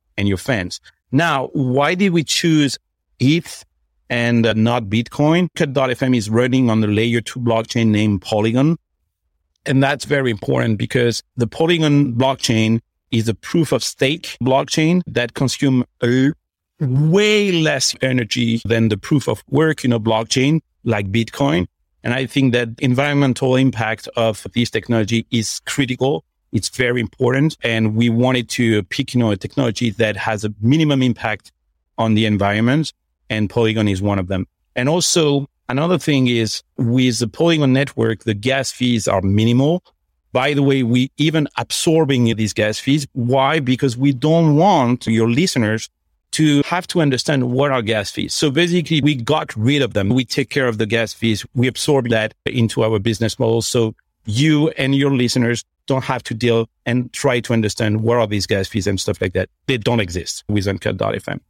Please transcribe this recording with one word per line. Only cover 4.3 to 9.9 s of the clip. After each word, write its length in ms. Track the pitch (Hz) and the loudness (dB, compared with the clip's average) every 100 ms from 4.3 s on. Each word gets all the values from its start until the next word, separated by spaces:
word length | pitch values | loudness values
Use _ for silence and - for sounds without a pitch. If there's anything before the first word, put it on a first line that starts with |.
| 117 110 | 2 2
uh, 60 | |
not 360 | 107 110 120 104 | 2 2 0 0
Bitcoin? 580 | 107 117 - 147 165 175 - | -2 -2 0 2 2 0 -2
Cut 160 | 151 | -2
dot 180 | 135 131 | 0 -2
F 140 | 123 | 0
M 100 | 135 | 0
is 160 | 127 104 | 0 2
running 400 | 110 127 131 123 | 0 2 2 2
on 120 | 110 | 2
the 60 | 107 | 2
layer 340 | 104 117 117 | 2 0 -2
two 180 | 110 - | -4 -4
blockchain 480 | 117 113 113 120 113 | -2 0 0 0 2
named 340 | 107 107 101 | 2 2 0
Polygon. 560 | - 107 110 120 147 165 _ _ _ _ _ _ _ _ - | -2 0 0 2 2 0 _ _ _ _ _ _ _ _ -2
And 160 | 135 | 2
that's 220 | 135 | 2